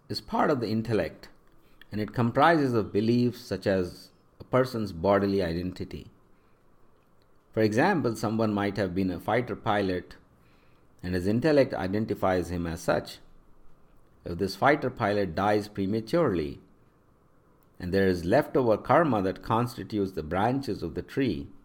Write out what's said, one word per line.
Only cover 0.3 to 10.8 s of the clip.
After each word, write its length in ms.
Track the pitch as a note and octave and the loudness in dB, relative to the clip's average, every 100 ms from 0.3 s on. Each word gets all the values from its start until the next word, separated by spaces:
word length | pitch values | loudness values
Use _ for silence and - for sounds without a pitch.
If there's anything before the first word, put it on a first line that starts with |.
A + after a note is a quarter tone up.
| A#3 G#3 | 0 0
of 100 | C3+ | 0
the 80 | G#2 | 0
intellect, 600 | A2 A2+ G#2 D#2 - - - - - - - - | -2 0 0 -2 -6 -20 -20 -20 -20 -20 -20 -10
and 80 | G#2 | -6
it 120 | G#2 | -4
comprises 640 | - A#2 C3+ D#3 E3 C3+ | 0 0 4 6 6 4
of 180 | A2+ F#2+ | 2 0
beliefs 480 | G2 A2+ A#2+ B2 A#2 | 0 2 4 2 -2
such 280 | - F#2+ G#2 | -8 -4 0
as 420 | F#2+ F2+ - - _ _ - | 0 0 -8 -20 _ _ -20
a 40 | |
person's 460 | - B2+ B2+ A2+ G2+ | -2 0 0 -2 -6
bodily 540 | E2+ G2 G2+ G2+ G2 | -2 2 4 4 0
identity. 640 | E2+ E2+ F#2 - F2+ D2+ - - _ _ _ _ _ _ - _ _ _ _ _ _ | 0 -2 -6 -8 -10 -12 -16 -20 _ _ _ _ _ _ -20 _ _ _ _ _ _
For 80 | A2+ | 0
example, 560 | A2 A2 F3+ F3 A#2 A2 | 2 4 2 2 0 -2
someone 360 | A2 A2 G#2+ | -2 0 0
might 240 | G2+ G2+ G2+ | 0 0 0
have 180 | F#2+ F2 | -2 0
been 160 | F#2+ | -2
a 80 | E2 | -2
fighter 340 | - A#2 A#2+ | -2 0 -2
pilot 600 | F#2+ A#2 G#2 F#2+ F2+ - - _ _ _ _ _ _ | -4 -2 0 0 -2 -6 -16 _ _ _ _ _ _